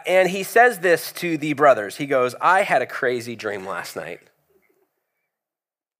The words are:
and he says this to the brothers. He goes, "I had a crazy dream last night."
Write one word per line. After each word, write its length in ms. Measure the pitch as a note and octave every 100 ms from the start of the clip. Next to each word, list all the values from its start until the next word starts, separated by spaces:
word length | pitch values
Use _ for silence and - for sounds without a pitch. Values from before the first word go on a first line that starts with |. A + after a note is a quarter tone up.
| -
and 220 | F#3 F#3
he 160 | F#3+ F#3
says 340 | A3+ B3 G3+
this 320 | F3+ D#3+ -
to 240 | - F3 D#3+
the 180 | D3+ C#3
brothers. 420 | D3 A2+ G2+ -
He 100 | C#3+
goes, 300 | C3+ B2 A#2+
"I 220 | D#3+ F#3+
had 180 | G3+ D#3+
a 60 | B2
crazy 480 | - B2+ B2 A#2 A2+
dream 320 | G#2+ G2+ F#2+
last 300 | F2 - G2
night." 300 | D#2+ F2+ _ _ _ _ _ _ _ _ _ _ _ _ _ _ _ _ _ _